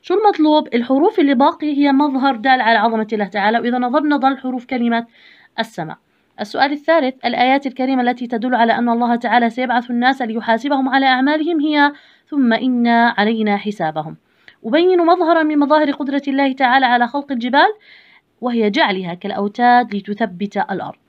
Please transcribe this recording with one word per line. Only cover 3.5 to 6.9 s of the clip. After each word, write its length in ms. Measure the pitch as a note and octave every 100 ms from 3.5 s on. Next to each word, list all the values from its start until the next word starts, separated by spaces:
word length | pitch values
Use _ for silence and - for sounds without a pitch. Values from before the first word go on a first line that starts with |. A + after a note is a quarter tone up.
| A#3
وإذا 200 | A#3+ B3
نظرنا 380 | B3 C#4+ D4 C#4+
ضل 220 | C4+ C4+
حروف 260 | C4 B3
كلمة 420 | B3 B3+ A#3 A#3 A#3 _ - - _ -
السماء. 400 | A3+ - D#3 - _ _ _ -
السؤال 320 | G#3 - C4+
الثالث: 420 | D4 D#4